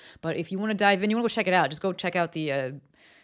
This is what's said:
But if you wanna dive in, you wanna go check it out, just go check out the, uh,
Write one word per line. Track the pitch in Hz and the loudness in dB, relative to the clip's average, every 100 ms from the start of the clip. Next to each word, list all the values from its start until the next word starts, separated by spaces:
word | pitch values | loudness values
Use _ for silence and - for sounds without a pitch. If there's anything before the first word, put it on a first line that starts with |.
| - - | -20 -10
But | - 165 | -6 -4
if | 160 | -4
you | 190 | -4
wanna | 220 208 | -4 2
dive | 202 190 | 4 4
in, | 208 | 2
you | 226 | 0
wanna | 233 | 0
go | |
check | 226 190 | 0 2
it | |
out, | 180 139 | 4 2
just | 151 | 0
go | 190 | -4
check | 175 180 180 | -4 -2 -2
out | 165 | -2
the, | 165 151 | -2 -2
uh, | 139 131 139 - _ - - | -2 -4 -8 -18 _ -20 -20